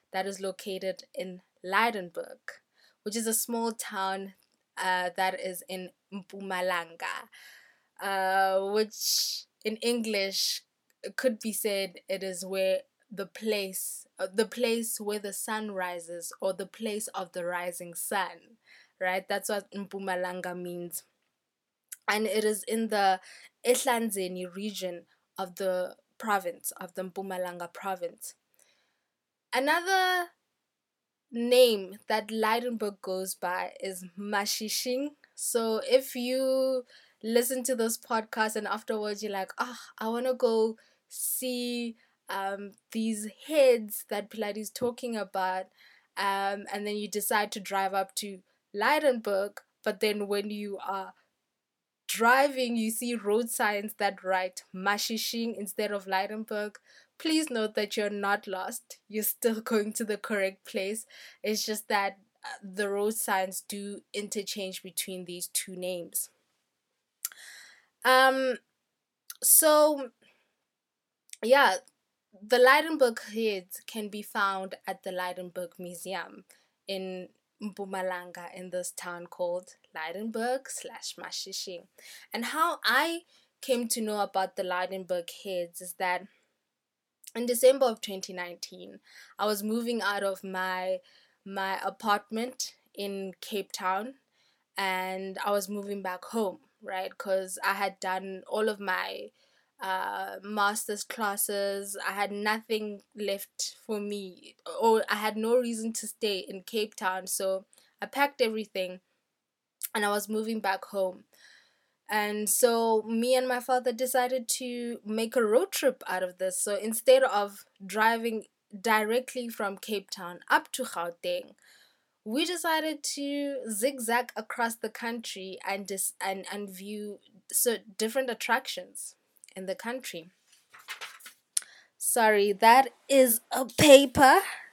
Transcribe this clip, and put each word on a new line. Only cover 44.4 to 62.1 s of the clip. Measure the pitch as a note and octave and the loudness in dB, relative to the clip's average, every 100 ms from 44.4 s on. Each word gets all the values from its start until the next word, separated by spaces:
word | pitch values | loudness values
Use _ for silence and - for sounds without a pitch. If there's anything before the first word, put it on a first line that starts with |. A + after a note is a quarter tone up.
| G#3 G#3 | -4 -4
is | G#3 | -8
talking | - B3 A#3+ A#3+ A3 | -4 -4 -2 -6 -6
about," | F#3+ F#3+ F#3 F#3+ F#3+ _ - _ _ - | -4 -2 -2 -2 -6 _ -20 _ _ -2
um, | G3 G3 G3 G3+ - | 0 0 0 -4 -6
and | G#3 G#3 | -6 -4
then | G#3 | -4
you | G#3 | -4
decide | G#3 G3+ A3 G#3 | -4 0 2 0
to | G#3+ | -4
drive | F#3 G3 F#3+ | -4 -2 0
up | G3 F#3+ - | 0 -2 -6
to | G3+ F#3 _ _ _ | -8 -10 _ _ _
Lydenburg, | G3+ A3+ D4+ D4+ A#3+ G#3 G3 G#3 - - _ | 0 4 4 4 2 0 0 -2 -6 -20 _
but | G#3+ G3 | -6 0
then | A3 G#3 G3+ | 0 0 -2
when | G3+ G#3 | -2 -2
you | G#3 G#3 G3 | -6 -6 -8
are | - G3 F#3 - _ _ _ _ _ _ _ _ - | -6 -6 -8 -14 _ _ _ _ _ _ _ _ -8
driving, | F#3 A#3 C4 C#4+ C4 A#3+ A#3 | 2 6 8 6 2 0 0
you | A3 | 0
see | A3 A#3+ | -2 -2
road | A#3 G3+ G#3+ A#3 | -2 0 0 0
signs | - G#3+ G#3 G#3+ - | 0 0 0 -4 -2
that | G3+ F#3+ | -2 -2
write | F#3 F#3 F#3 - - | 0 0 0 -6 -14
Mashishing | F#3 G3 G#3 - A3+ - A#3 A#3 G3 | -4 0 0 0 -4 -4 -4 -4 -4
instead | G3+ - G#3 | -6 -4 -2
of | G3+ F#3+ | -4 -2
Lydenburg, | F#3+ G3+ G#3+ A3 G#3 G#3 - _ - _ - | -2 0 -6 -6 -6 -6 -10 _ -20 _ -6
please | D#4+ D#4 D4+ | 0 2 2
note | A#3 G#3+ | -2 -2
that | G#3+ G3+ - | -2 -2 -2
you're | G#3 | -2
not | G#3 G3+ G#3 G#3 | -2 0 0 -2
lost. | F#3 F#3+ A#3+ - - - | -6 -6 -8 -12 -20 -8
You're | G#3 | -4
still | G#3+ - A#3 A3 | -2 0 0 0
<laughs> | A3 | 2
going | A3 G#3 | 0 2
to | G#3+ | -2
the | G#3+ G3+ | -4 -4
correct | - G#3 F#3+ G3 | -2 0 0 -2
place. | - G#3+ F#3+ A3 - - - - | -8 -4 -4 -4 -10 -16 -20 -6
It's | G#3+ G#3+ - | -2 -2 -2
just | G#3+ - | -4 0
that, | G#3 G3 | 2 2